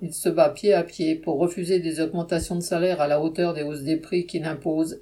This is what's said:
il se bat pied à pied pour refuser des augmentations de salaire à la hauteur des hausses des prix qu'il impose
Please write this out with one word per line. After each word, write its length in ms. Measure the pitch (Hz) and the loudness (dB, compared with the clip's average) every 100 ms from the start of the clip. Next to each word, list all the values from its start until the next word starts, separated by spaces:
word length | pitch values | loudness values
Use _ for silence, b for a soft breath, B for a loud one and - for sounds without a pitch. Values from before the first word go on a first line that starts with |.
il 100 | 170 | -10
se 160 | - 180 | -2 0
bat 200 | 165 151 | 4 4
pied 260 | - 202 | 4 2
à 80 | 180 | 4
pied 320 | 170 - 160 | 2 -2 -2
pour 240 | 160 - 143 | 0 -2 0
refuser 400 | 175 185 170 185 | 0 0 0 0
des 220 | 165 160 | 0 -2
augmentations 560 | 160 175 170 170 - 175 | -2 -2 -2 -2 -2 -4
de 40 | |
salaire 400 | 175 170 180 175 | -2 0 2 2
à 60 | 147 | 2
la 160 | 147 | 2
hauteur 320 | 160 160 170 | 2 0 0
des 80 | 156 | 0
hausses 220 | 147 147 | -4 -4
des 140 | 139 160 | -2 -2
prix 280 | - 180 175 | 0 -2 -2
qu'il 200 | 170 156 | -4 -4
impose 540 | 151 170 156 160 - | -4 -2 0 -2 -4